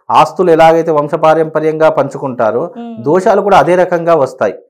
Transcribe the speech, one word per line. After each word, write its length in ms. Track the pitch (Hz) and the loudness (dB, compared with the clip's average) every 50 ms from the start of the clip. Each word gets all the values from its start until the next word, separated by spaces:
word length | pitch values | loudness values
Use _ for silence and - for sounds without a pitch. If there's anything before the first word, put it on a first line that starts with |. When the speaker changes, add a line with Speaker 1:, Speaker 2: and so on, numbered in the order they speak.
| _ - | _ -2
Speaker 1:
ఆస్తులు 400 | 113 127 156 151 - - 185 170 | 2 2 2 0 0 -2 0 2
ఎలాగైతే 400 | 160 156 160 165 160 165 165 170 | 4 4 6 4 4 2 0 0
వంశపారంపర్యంగా 1000 | 160 147 147 127 - 160 160 156 156 160 160 156 156 156 156 160 156 156 156 156 | -2 -2 -2 -2 -4 0 2 2 2 2 0 -2 -2 -4 -2 -2 -2 0 0 0
పంచుకుంటారో, 840 | 156 160 175 - - 135 143 135 123 120 117 107 110 120 160 175 - 233 | 2 0 -4 -4 -6 -10 -10 -8 -4 -2 -2 -2 -2 -2 -6 -8 -12 -14
Speaker 2:
మ్మ్. 260 | 233 233 233 - 117 | -16 -16 -14 -8 -4
Speaker 1:
దోషాలు 360 | 139 160 185 185 226 196 202 | -2 0 0 2 2 0 0
కూడా 180 | 196 202 196 165 | 2 2 2 2
అదే 160 | 139 165 180 | 4 2 2
రకంగా 400 | 180 180 180 180 165 165 170 170 | 0 0 0 -2 -4 0 0 0
వస్తాయి, 400 | 156 131 123 - - 120 101 - - - | 0 0 -2 -2 -4 -4 -4 -4 -8 -16